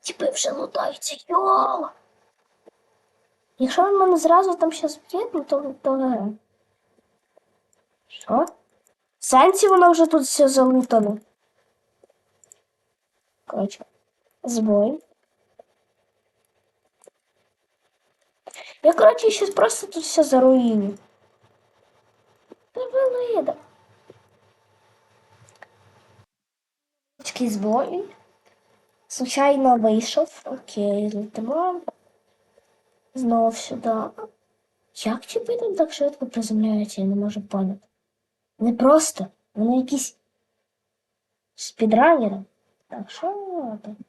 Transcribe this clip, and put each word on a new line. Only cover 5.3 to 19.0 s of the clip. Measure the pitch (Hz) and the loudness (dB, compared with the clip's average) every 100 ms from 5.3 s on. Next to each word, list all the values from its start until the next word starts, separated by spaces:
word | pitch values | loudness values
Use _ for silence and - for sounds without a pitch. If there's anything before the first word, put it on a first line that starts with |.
ну, | 330 | -6
то, | 277 277 285 262 | -4 -4 -4 -6
то | - | -4
гра. | 269 262 233 202 208 _ _ _ _ _ _ _ _ _ _ _ _ _ _ _ _ _ | -2 -2 -2 -6 -10 _ _ _ _ _ _ _ _ _ _ _ _ _ _ _ _ _
Що? | - - 226 330 - _ _ _ _ _ _ | -20 -4 -2 -2 -6 _ _ _ _ _ _
В | |
сенсі | - 262 330 381 415 | 2 6 6 6 4
воно | 370 349 | 6 6
вже | 330 320 | 6 4
тут | 320 | 4
все | 262 - 277 | 0 2 4
залутано. | 269 254 254 240 233 208 214 _ _ _ _ _ _ _ _ _ _ _ _ _ _ _ _ _ _ _ _ _ _ _ | 4 4 4 2 2 0 -4 _ _ _ _ _ _ _ _ _ _ _ _ _ _ _ _ _ _ _ _ _ _ _
Коротше, | - 196 - - _ _ _ _ _ | -6 -6 -8 -20 _ _ _ _ _
збой. | 262 233 214 202 214 302 _ _ _ _ _ _ - _ _ _ _ _ _ _ _ _ _ _ _ _ - _ _ _ _ _ _ _ _ _ _ _ _ _ - - - - | -6 -2 2 2 2 -2 _ _ _ _ _ _ -20 _ _ _ _ _ _ _ _ _ _ _ _ _ -20 _ _ _ _ _ _ _ _ _ _ _ _ _ -20 -20 -20 0
Я, | 302 | 2
коротше, | 339 | 6